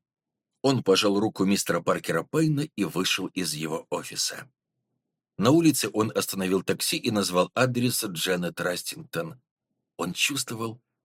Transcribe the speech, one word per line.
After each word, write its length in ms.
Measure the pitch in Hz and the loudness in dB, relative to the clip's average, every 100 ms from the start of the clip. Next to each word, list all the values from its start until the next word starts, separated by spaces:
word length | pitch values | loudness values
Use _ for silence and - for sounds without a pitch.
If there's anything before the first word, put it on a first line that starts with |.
| _ _ _ _ _ _ | _ _ _ _ _ _
Он 200 | 135 123 | 2 2
пожал 380 | - 92 107 101 | 4 4 4 2
руку 240 | 107 - | 2 2
мистера 360 | 98 98 - 90 | 2 2 0 -2
Паркера 420 | 85 87 - 82 | 0 -2 -2 -2
Пайна 440 | - 156 160 143 151 | -2 0 2 0 -2
и 100 | - | -4
вышел 420 | 90 85 92 - 92 | -4 -2 -2 -2 -4
из 280 | - 85 | -4 -4
его 320 | 76 78 80 - | -4 -4 -6 -4
офиса. 580 | 87 - - - - - _ _ _ _ _ _ _ _ - | -6 -6 -6 -6 -6 -14 _ _ _ _ _ _ _ _ 0
На 140 | 110 | 4
улице 400 | 160 160 139 107 | 6 6 4 0
он 200 | 107 110 | 0 0
остановил 480 | 101 - 98 92 95 | 0 -2 -2 0 2
такси 340 | - 90 - 110 | 0 -2 -2 -2
и 140 | 120 | -2
назвал 400 | 107 90 90 87 | 0 2 2 2
адрес 500 | 113 131 120 123 - | 2 0 2 0 -2
Дженнет 560 | 104 82 92 90 87 - | -4 -4 -2 -2 -4 -4
Растингтон. 800 | 87 90 - 85 80 82 80 - _ _ _ _ _ - | -4 -4 -8 -12 -10 -8 -8 -12 _ _ _ _ _ -8
Он 160 | 170 | -6
чувствовал, 680 | 175 - 135 - 113 113 113 _ _ | -2 -2 -2 -4 -6 -6 -8 _ _